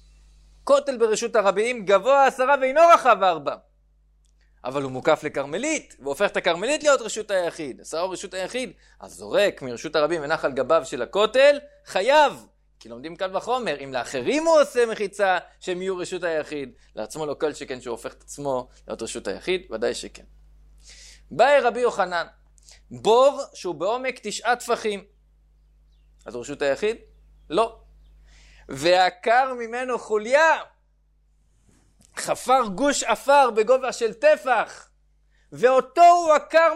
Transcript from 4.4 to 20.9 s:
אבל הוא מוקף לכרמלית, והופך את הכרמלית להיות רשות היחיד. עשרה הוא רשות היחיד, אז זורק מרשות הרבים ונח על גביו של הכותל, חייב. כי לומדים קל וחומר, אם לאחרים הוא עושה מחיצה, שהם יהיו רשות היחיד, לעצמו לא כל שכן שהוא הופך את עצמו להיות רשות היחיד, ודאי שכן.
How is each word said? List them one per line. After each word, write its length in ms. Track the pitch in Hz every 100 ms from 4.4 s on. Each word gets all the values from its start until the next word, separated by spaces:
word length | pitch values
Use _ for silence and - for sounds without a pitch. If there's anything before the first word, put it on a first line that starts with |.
| _ _ -
אבל 180 | 139
הוא 80 | 135
מוקף 320 | 127 127 151
לכרמלית, 720 | 151 143 139 165 294 302 - -
והופך 260 | 135 139 196
את 120 | 196
הכרמלית 460 | 180 170 226 302
להיות 180 | 294 262
רשות 300 | 220 220 -
היחיד. 500 | 196 170 160 147 104
עשרה 200 | - 156
הוא 120 | 185
רשות 200 | 185 196
היחיד, 380 | 185 185 247 233 - _ _
אז 140 | 95
זורק 480 | 87 101 160 202 -
מרשות 340 | 135 117 160 160
הרבים 260 | 151 170
ונח 220 | 143 156 156
על 60 |
גביו 300 | 131 127 160 -
של 160 | 135
הכותל, 580 | 117 190 214 254 285 285 - _ -
חייב. 600 | - 214 302 285 143 104 _ _ _
כי 60 | 113
לומדים 260 | 117 147 170
קל 220 | 190 190
וחומר, 400 | 202 254 208 143
אם 100 | 135
לאחרים 540 | 127 117 135 123 285 330
הוא 140 | 320
עושה 240 | 285 240 233
מחיצה, 520 | 220 202 - 196 175 - _
שהם 220 | - 180
יהיו 160 | 190 180
רשות 260 | 165 180
היחיד, 500 | 170 156 143 147 131 - _ -
לעצמו 300 | 107 151 151
לא 80 |
כל 200 | 135 156
שכן 280 | 147 143 127
שהוא 100 | 123
הופך 220 | 113 131
את 80 | -
עצמו 460 | - - 143 127 123 _ -
להיות 140 | 117
רשות 260 | 113 120 104
היחיד, 340 | 95 - 185 -
ודאי 220 | 107 120
שכן. 300 | 120 101 - - - - _ _ _ -